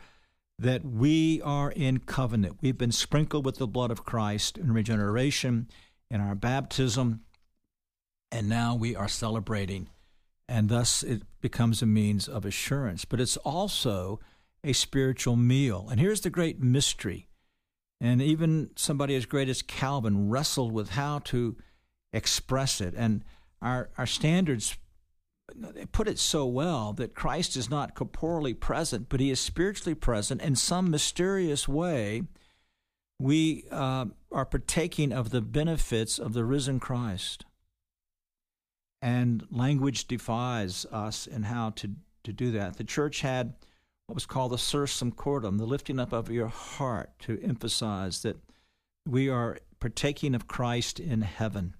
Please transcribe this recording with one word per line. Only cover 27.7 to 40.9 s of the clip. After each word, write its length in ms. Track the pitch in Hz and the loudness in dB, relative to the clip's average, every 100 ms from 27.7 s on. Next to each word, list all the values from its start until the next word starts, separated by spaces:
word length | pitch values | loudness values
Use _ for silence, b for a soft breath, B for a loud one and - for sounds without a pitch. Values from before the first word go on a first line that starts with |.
not 240 | 147 135 | -2 -2
corporally 600 | - 123 - 160 170 147 | -4 -6 -2 -2 0 -2
present, 540 | 110 - 131 165 113 117 | -2 0 0 0 -2 -2
but 120 | 139 | 0
he 100 | 139 | 2
is 100 | 127 | 2
spiritually 540 | - - 185 202 - | -2 0 -2 -2 -4
present 480 | 151 - 110 101 123 | 0 2 2 0 -2
in 120 | 165 | 2
some 360 | 127 - 175 185 | 2 2 2 4
mysterious 760 | 151 - - 180 196 175 143 - | 2 0 0 0 2 0 0 0
way. 560 | 139 175 147 101 113 160 b b b b b b _ _ _ | 0 2 0 0 -2 -6 b b b b b b _ _ _
We, 460 | 135 156 160 151 - | 2 4 4 2 -4
uh, 360 | - 135 131 117 - _ | -4 -2 -2 -4 -8 _
are 140 | - | -4
partaking 680 | 131 139 - - 170 - 143 | -2 -2 0 0 0 0 0
of 180 | 120 113 | 0 0
the 100 | 123 | 0
benefits 800 | 113 117 160 156 - 113 110 - | 0 0 0 2 2 2 0 -2
of 160 | 117 | -2
the 100 | 117 | -2
risen 340 | 117 143 135 127 | 0 0 0 -2
Christ. 680 | - 123 120 92 - - - _ _ _ _ _ _ _ _ _ _ _ _ _ _ _ | -2 -2 -2 -4 -6 -10 -16 _ _ _ _ _ _ _ _ _ _ _ _ _ _ _
And 400 | 120 123 123 113 - | 0 2 2 0 -2
language 560 | 120 127 143 135 120 - | 0 2 4 2 0 -4
defies 800 | 123 - 113 123 120 98 95 - | -6 -2 -2 0 -2 -2 -4 -6